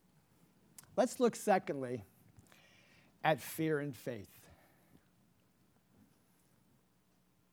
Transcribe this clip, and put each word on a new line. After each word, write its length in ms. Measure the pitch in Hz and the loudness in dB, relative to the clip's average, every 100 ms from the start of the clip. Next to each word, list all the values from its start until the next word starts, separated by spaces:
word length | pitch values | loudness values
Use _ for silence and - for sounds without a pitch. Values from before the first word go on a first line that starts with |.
| - - _ _ - - - - - - | -20 -20 _ _ -20 -20 -20 -20 -4 0
Let's 240 | 247 - | 2 4
look, 160 | 240 - | 2 2
secondly, 680 | - 190 - 143 127 123 98 - - - - - - - - - - - | 2 2 2 -4 -4 -6 -8 -20 -20 -20 -20 -20 -20 -20 -20 -20 -20 -2
at 180 | 156 156 | 0 0
fear 380 | - - 160 147 | -2 -2 0 0
and 160 | 143 120 | -2 -8
faith. 340 | - 113 95 - - - - - - - - _ _ _ _ _ _ _ _ - - _ _ _ _ _ _ _ _ _ _ _ _ _ _ | -10 -10 -12 -20 -20 -20 -20 -20 -20 -20 -20 _ _ _ _ _ _ _ _ -20 -20 _ _ _ _ _ _ _ _ _ _ _ _ _ _